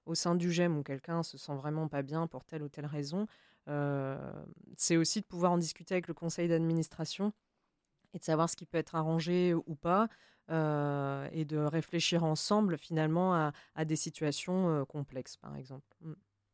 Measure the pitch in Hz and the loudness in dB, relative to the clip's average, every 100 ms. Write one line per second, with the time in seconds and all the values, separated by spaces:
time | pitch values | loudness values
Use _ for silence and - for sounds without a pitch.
0 | - 160 175 175 175 170 175 151 143 135 | -6 -2 2 2 2 4 2 2 -2 -6
1 | - 170 160 135 - 139 147 156 156 143 | -4 -4 -4 -8 -8 -6 -4 -2 -2 -2
2 | 139 160 165 - - 156 147 - 147 151 | -2 -2 -2 -6 -10 -8 -8 -8 -6 -4
3 | 143 180 214 - _ _ - 147 143 139 | -2 -2 -4 -8 _ _ -6 -2 0 0
4 | 135 135 - - - - - - - 165 | -2 -6 -8 -12 -14 -18 -12 0 4 4
5 | 160 214 - 180 180 175 160 - 170 185 | 4 0 -4 0 2 2 0 -6 -4 -2
6 | 170 165 170 - 170 165 165 165 156 - | -2 -4 -4 0 2 2 4 2 0 -4
7 | 160 - 208 - _ _ _ _ _ _ | -6 -2 -4 -4 _ _ _ _ _ _
8 | _ 175 - 156 165 - 170 165 156 165 | _ -8 0 2 2 -2 -4 -4 -2 -2
9 | 156 165 160 180 180 165 - 151 170 190 | 0 0 2 2 4 2 -2 -4 2 2
10 | 226 - - _ - 165 156 147 147 143 | 2 -4 -20 _ -4 0 2 2 0 0
11 | 139 139 139 160 147 151 147 160 - 170 | -2 -4 -6 -6 -2 0 0 0 -2 0
12 | - 170 165 156 - 208 202 156 - 160 | 2 2 2 2 4 4 4 0 -2 0
13 | 156 165 185 170 151 - - - 156 156 | 2 4 4 4 2 -2 -10 -4 -2 -2
14 | 165 - 151 143 - 185 180 151 135 151 | -4 -2 -2 -2 0 2 2 2 0 -6
15 | 143 127 - - - 143 131 135 - _ | -6 -8 -10 -12 -12 -12 -12 -16 -18 _
16 | 160 151 _ _ _ | -14 -14 _ _ _